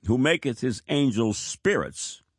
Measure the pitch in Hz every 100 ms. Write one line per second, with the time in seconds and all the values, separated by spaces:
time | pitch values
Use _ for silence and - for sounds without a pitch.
0 | 85 123 139 170 139 117 127 107 - 147
1 | 139 107 113 104 - - 196 180 76 -
2 | - - _